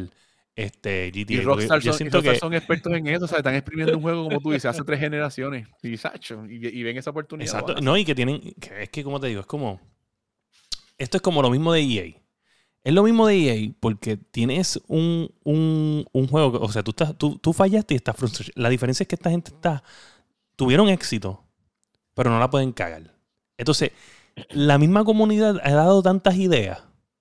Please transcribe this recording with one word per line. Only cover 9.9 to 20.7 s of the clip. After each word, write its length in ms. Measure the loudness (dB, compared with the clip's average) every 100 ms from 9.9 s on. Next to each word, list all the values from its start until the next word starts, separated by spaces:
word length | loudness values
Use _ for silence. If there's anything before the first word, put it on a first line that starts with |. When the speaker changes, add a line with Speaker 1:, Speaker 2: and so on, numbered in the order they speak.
| _ _ _ _ _ _ _ _ -16 _ _
Speaker 1:
esto 200 | -4 -2
es 40 |
como 200 | 0 2
lo 80 | 2
mismo 200 | 2 2
de 100 | 2
E 180 | 2 -2 -4 -14
A. 40 | _ _ _ _ _ _
Es 100 | 2 4
lo 80 |
mismo 240 | 6 6 6
de 80 | 4
E 160 | 4
A 220 | 0 -4 -2
porque 380 | -2 -2 -4 -6
tienes 600 | -6 -2 0 0 -2 -4 -4
un, 440 | 0 0 -2 -4 _
un, 600 | -2 0 2 0 0 -2 -2
un 140 | 0 2
juego, 240 | 4 4
que, 60 | 2
o 120 | -2
sea, 120 | -2
tú 80 | -4
estás, 240 | -2 -4 0
tú, 200 | -2 0
tú 140 | -2
fallaste 400 | 2 2 2 0 -2
y 20 |
estás 180 | -2 -4
frustrado. 360 | -4 -6 -12 -2
La 140 | 0
diferencia 340 | 0 0 -2
es 40 | -4
que 80 | -4
esta 140 | -2
gente 220 | -4 -6
está, 320 | -6 -4 -4 -10 -20 -20 _ _ _ _ -2
tuvieron 340 | 2